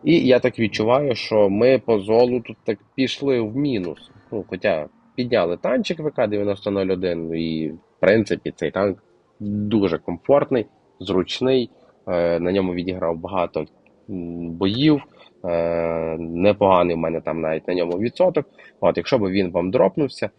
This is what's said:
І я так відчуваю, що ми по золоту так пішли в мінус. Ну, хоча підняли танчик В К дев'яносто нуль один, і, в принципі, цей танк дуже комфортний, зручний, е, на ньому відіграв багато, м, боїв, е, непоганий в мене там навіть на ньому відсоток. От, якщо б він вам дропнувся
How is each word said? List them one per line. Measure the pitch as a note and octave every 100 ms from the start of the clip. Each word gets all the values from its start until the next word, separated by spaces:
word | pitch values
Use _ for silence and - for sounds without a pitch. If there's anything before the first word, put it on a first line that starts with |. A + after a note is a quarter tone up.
І | D3 E3 B2+
я | A#2+
так | B2+ -
відчуваю, | A2 - A2 C3 D3
що | A2 - A2 G2+
ми | G2+ B2 C3
по | A#2+ A2
золоту | F#2+ A2+ B2 B2 A#2 A2+
так | - G#2 _
пішли | - B2+ - C#3 B2+
в | G#2+ A#2+
мінус. | C#3+ A2+ F2 D2 - - _
Ну, | A2+ F2
хоча | F#2 G#2+ E2 D2+ _ _
підняли | - B2 A#2 E2+ F2
танчик | - B3+ G#3 E3
В | D3+
К | C#3+ A2
дев'яносто | G#2 G2+ G2 G#2
нуль | G2+ F#2+
один, | F#2 F#2 E2+ E2
і, | E2 E2 D#2+ D#2
в | D#2+ _ _
принципі, | F#2 A2 G2+ E2 - -
цей | D#2
танк | F#2 G2+ F#2 _ _ _ _
дуже | G#2 G#2 G#2 A2 F#2+ D#2+
комфортний, | - F2 - C#3 C#3+ B2+ G#2+ _ _ _
зручний, | F#2 F#2 F2 - B2+ C3 A#2 _ _ _ -
е, | F2+ E2+ E2+
на | F2
ньому | G2 F#2
відіграв | F2 F2+ F#2 E2+ E2
багато, | F2 F#2+ E2+ D#2+ D2+ _ _ _ -
м, | F#2 E2+ E2+ E2+
боїв, | E2 G2 A2+ D3+ C#3+ - _ - _
е, | F2+ E2+ E2+ E2+ E2+ E2 E2 D#2+
непоганий | E2 E2+ G2 G2+ G2 F#2 F2 E2
в |
мене | E2 E2
там | D#2+ D#2+
навіть | D#2+ D#2+ -
на |
ньому | F2+ E2+ F2
відсоток. | A#2 - F#3 F3+ - _ - _
От, | F2+ F2
якщо | E2+ C3
б | G2
він | F#2+ F#2
вам | F2 F2+
дропнувся | B2 F#3 F3 C#3 - G#2